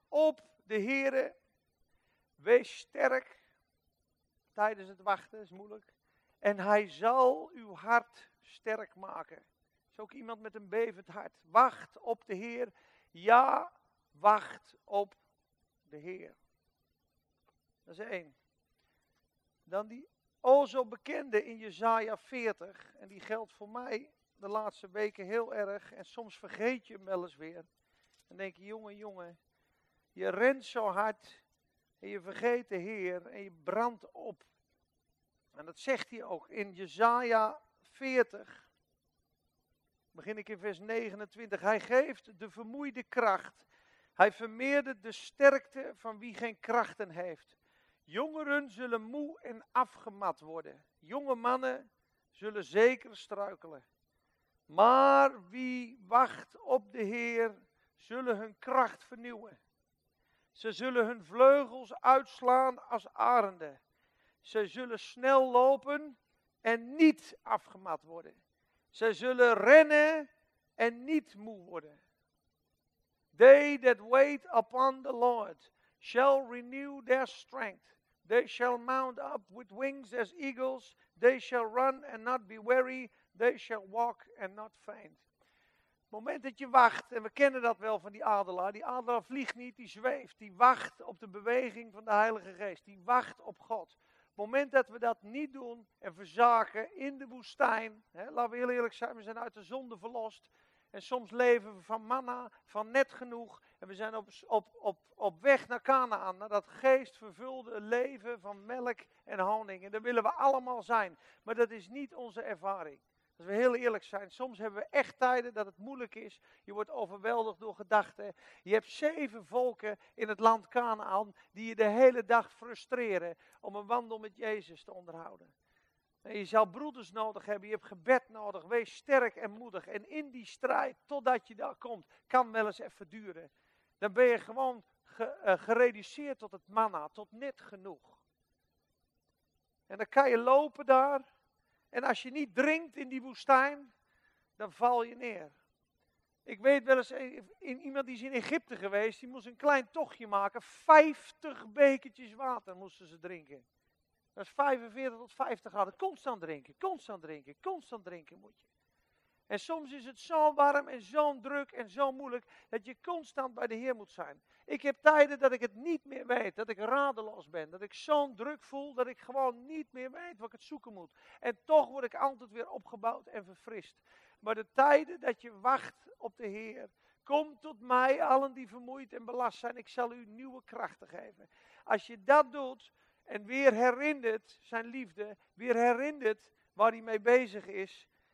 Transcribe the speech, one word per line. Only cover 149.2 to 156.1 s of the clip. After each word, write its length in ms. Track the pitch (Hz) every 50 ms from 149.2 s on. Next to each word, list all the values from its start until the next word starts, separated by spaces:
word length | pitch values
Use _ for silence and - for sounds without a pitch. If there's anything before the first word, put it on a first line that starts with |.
die 80 | 262 247
moest 180 | 254 240 190
een 100 | 247 233
klein 340 | - 285 294 285 269 233 -
tochtje 360 | - 320 285 - - - 233
maken. 360 | 208 202 - 196 202 - 226
Vijftig 1080 | - - - - - - 311 311 311 311 285 - - - - _ - 302 262 - - 214
bekertjes 640 | 208 294 285 277 269 262 - 254 - 247 247 214 220
water 420 | 240 269 254 247 214 - 190 180
moesten 300 | 185 196 175 - _ 185
ze 120 | 151 165 165
drinken. 460 | 165 180 180 165 147 135 143 127 _ _ _ _ _ _ _ _ _ _ _ _ _ _
Dat 140 | _ 202 190
is 60 | -
vijfenveertig 640 | _ - 285 285 262 240 233 220 208 262 269 254 226 226
tot 140 | 247 -
vijftig 400 | _ - 269 - - - _ 208
graden. 240 | 185 202 190 190 -
Constant 440 | - 370 381